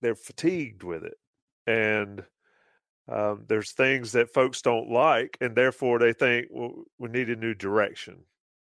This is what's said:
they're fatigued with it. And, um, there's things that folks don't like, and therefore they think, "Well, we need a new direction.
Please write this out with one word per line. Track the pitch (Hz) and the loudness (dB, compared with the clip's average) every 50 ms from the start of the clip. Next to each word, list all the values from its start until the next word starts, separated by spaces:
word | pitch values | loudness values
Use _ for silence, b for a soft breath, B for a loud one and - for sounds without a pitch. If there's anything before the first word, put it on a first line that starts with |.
they're | 123 117 110 | -4 -4 -4
fatigued | - - - - - - 165 185 175 143 117 104 95 95 | -4 -8 -16 -8 -4 -2 -2 0 -2 -4 -8 -12 -12 -10
with | 90 85 80 82 | -10 -10 -8 -10
it. | 82 - - _ _ _ _ _ _ _ _ _ | -12 -14 -16 _ _ _ _ _ _ _ _ _
And, | 117 113 113 110 107 107 104 104 101 101 98 98 _ _ _ _ _ _ _ _ _ _ _ _ _ _ _ _ | 0 0 2 2 2 0 0 -2 -4 -8 -14 -18 _ _ _ _ _ _ _ _ _ _ _ _ _ _ _ _
um, | - 117 107 104 104 104 107 110 | -8 -4 -2 -2 -2 -4 -4 -2
there's | - 110 107 101 - | -2 0 0 -2 -2
things | - - 135 131 135 131 120 110 | 0 2 2 2 2 0 -2 0
that | 110 120 120 - - | 2 2 2 2 2
folks | 139 131 131 127 - | 2 2 2 0 -2
don't | - 127 120 113 113 113 | 0 0 0 0 0 0
like, | 117 120 143 160 139 113 127 - - - | 2 4 4 4 4 2 0 -4 -6 -6
and | 127 120 110 | -6 0 2
therefore | 117 127 131 127 - 135 123 120 | 2 2 2 2 0 0 2 4
they | 117 120 117 | 4 4 4
think, | 113 - 139 123 120 120 123 - | 4 2 2 2 2 0 -2 -6
"Well, | - 127 120 123 - - - - _ | -8 -10 -10 -10 -10 -14 -18 -20 _
we | - 120 | -14 -12
need | 117 117 127 127 113 | -6 -4 -4 -2 -2
a | 120 | -4
new | 110 113 117 110 | -4 -4 -4 -4
direction. | 101 98 98 101 107 104 - - - - - 95 90 85 _ _ _ _ _ _ _ _ | -4 -4 0 2 2 2 0 -2 -8 -16 -18 -18 -20 -20 _ _ _ _ _ _ _ _